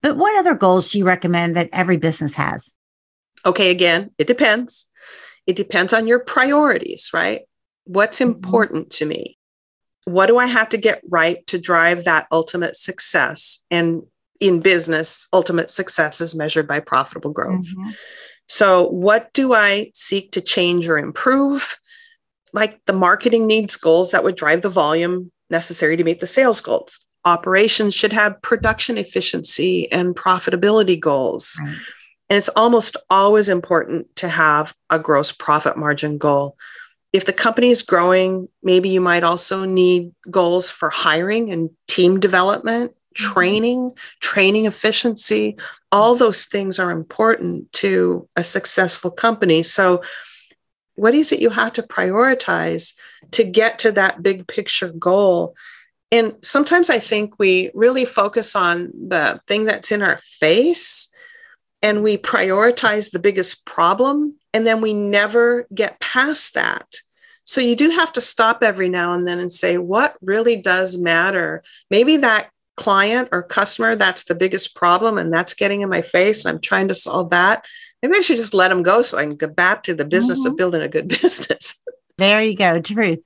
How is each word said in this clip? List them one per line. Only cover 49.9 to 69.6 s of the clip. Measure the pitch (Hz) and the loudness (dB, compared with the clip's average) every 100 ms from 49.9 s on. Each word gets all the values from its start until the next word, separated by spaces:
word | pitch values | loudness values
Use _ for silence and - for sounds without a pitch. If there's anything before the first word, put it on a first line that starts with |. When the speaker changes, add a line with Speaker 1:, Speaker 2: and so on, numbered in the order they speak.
| 180 - - - - _ _ _ _ _ - | 2 -4 -16 -20 -20 _ _ _ _ _ 0
Speaker 2:
what | 214 285 | 2 4
is | 302 | 2
it | - | 0
you | 226 | 0
have | 208 220 | 0 -4
to | 240 | -4
prioritize | 233 - 185 202 254 254 - 170 165 170 - - - - _ | -8 -4 -2 2 2 0 -2 -2 -2 -4 -6 -8 -20 -20 _
to | - | -2
get | 202 185 220 226 | 2 2 2 0
to | 226 | 0
that | 202 190 - | 2 0 0
big | 185 190 180 | -2 -2 -6
picture | - 202 - 180 | -8 -4 -4 -6
goal? | 165 175 190 202 175 170 - - - _ _ _ | -4 0 4 4 2 -2 -8 -20 -20 _ _ _
And | 233 220 - | 2 2 -2
sometimes | - 277 294 349 339 | 0 0 4 2 4
I | 247 | 0
think | - 214 208 _ | 0 -4 -4 _
we | 196 185 185 | 2 2 0
really | 190 233 262 247 | 2 2 2 -2
focus | - 202 233 214 202 | 0 0 0 0 2
on | 180 175 175 | 2 0 -4
the | - 185 180 139 - - | -12 -4 0 0 -4 -4
thing | 208 214 | -2 -2
that's | 208 - | -2 -2
in | 208 | -2
our | 190 - - - | -2 -2 -6 -2
face | 156 190 294 330 - - - _ - - - _ _ _ | 2 4 2 2 0 -2 -4 _ -20 -20 -20 _ _ _
and | 214 208 | 0 2
we | 214 202 | 0 0
prioritize | - 220 190 190 226 247 226 214 208 | -2 -2 0 2 2 2 0 0 -4
the | 180 | 0
biggest | 196 190 180 - - | -2 0 -4 -6 -8
problem, | - 170 196 262 285 302 294 _ | 0 2 2 0 0 -4 -6 _
and | 220 226 | -2 0
then | 226 | 0
we | 220 | 0
never | 208 202 202 208 226 240 240 240 | -2 0 0 2 2 2 0 -4
get | 196 208 - | -4 -6 -4
past | - 254 277 302 - | -4 0 0 0 0
that. | - 57 - - - _ _ _ _ - | 0 -4 -6 -12 -20 _ _ _ _ -4
So | - | 0
you | 240 233 | 0 2
do | 302 | 2
have | 330 330 | 2 -2
to | 254 | 0
stop | - - 226 233 | -2 2 0 2
every | 220 190 185 | 0 0 -2
now | 180 175 | -2 -2
and | 175 175 | -2 -4
then | 175 | -4
and | 180 | -4
say, | - | -2